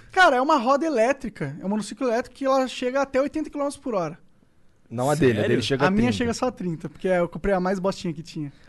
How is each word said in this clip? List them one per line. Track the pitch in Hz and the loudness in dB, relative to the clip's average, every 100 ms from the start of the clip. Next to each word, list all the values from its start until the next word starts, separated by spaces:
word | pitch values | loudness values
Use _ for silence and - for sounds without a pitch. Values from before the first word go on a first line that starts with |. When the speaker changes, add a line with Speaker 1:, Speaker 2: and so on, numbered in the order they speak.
| - | -2
Speaker 1:
Cara, | 370 349 247 | 6 6 6
é | |
uma | 285 302 | 4 2
roda | 226 277 | 4 2
elétrica. | 320 247 233 277 - - 143 151 | 2 2 2 0 -6 -8 -8 -6
É | |
um | 190 | -4
monociclo | 214 208 - 262 | -4 -4 -4 -2
elétrico | 226 247 - | -2 -4 -4
que | |
ela | 269 262 254 | 0 2 0
chega | - 247 277 | -4 -4 -2
até | 269 262 | 0 0
oitenta | 285 311 311 | 0 -2 -6
quilômetros | 294 285 285 | -4 -6 -6
por | 269 | -4
hora. | 202 156 165 - _ _ _ _ _ - | -2 -4 -8 -18 _ _ _ _ _ -10
Speaker 2:
Não | 117 131 | -2 0
a | |
dele, | 147 135 | 4 4
a | |
Speaker 3:
Sério? | 107 104 | 4 2
Speaker 2:
dele | 120 | 0
chega | 113 135 180 | 0 0 2
Speaker 1:
A | |
minha | 208 | 2
Speaker 2:
trinta. | 240 208 | 2 0
Speaker 1:
chega | 240 | -2
só | 220 262 | -2 -4
a | |
trinta, | - 180 156 156 | -4 -6 -6 -10
porque | - 190 | -6 -2
eu | 180 175 | 0 0
comprei | 160 208 | -4 -2
a | 185 | 0
mais | 185 196 | 0 -2
bostinha | 190 - 175 | -2 -4 -6
que | 156 | -8
tinha. | - 165 143 - | -10 -10 -10 -12